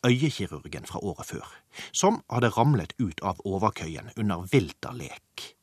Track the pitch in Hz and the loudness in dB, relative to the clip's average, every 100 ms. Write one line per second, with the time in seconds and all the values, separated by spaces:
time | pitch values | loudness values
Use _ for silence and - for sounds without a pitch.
0 | 123 123 151 - 92 76 76 76 - 90 | 4 4 2 0 -6 -8 -10 -12 -10 -6
1 | 101 80 - - - - _ - - - | -6 -6 -10 -12 -12 -20 _ -16 -8 2
2 | 190 220 - 120 120 113 127 139 - - | 4 2 0 2 4 6 4 4 0 -4
3 | 107 - 95 90 101 95 107 - 82 76 | -4 -2 -4 -4 -2 0 0 0 -8 -10
4 | 110 - 107 85 95 143 82 - - 123 | -12 -4 -2 -2 2 2 2 -6 -12 -10
5 | 71 - _ - - _ | -12 -14 _ -18 -18 _